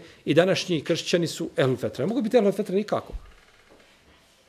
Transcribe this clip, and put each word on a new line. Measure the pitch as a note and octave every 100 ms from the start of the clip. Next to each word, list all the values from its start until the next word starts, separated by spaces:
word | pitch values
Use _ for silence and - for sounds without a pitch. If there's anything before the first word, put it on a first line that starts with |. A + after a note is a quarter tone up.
| - -
i | -
današnji | D3+ F#3 F3 - E3
kršćani | - E3 - F3+ E3
su | - E3 -
ehlul | C3+ B2
fetra. | A2+ -
Ne | C#3
mogu | A#3
biti | G#3+ B3
ehlul | G3+
fetra | G3 G#3
nikako. | F#3 G#3 - - - - - _ _ _ - _ _ _ _ _ _